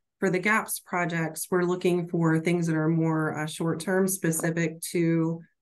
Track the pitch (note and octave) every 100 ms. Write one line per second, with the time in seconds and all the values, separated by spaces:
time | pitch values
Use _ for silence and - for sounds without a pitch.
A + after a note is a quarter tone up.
0 | _ - F#3+ F3+ G#3+ G#3+ G3+ - - F3+
1 | E3+ E3+ D#3+ - - F#3 F3 F3 F3+ F3+
2 | E3+ E3+ E3 D#3+ E3+ F3 E3 D#3 D#3 E3
3 | D#3+ D#3 D#3 D3 D#3 - E3 D#3 G3+ F#3
4 | F#3+ - E3 E3 E3+ E3 D#3+ D#3+ - F3
5 | E3 E3 D#3+ E3 - _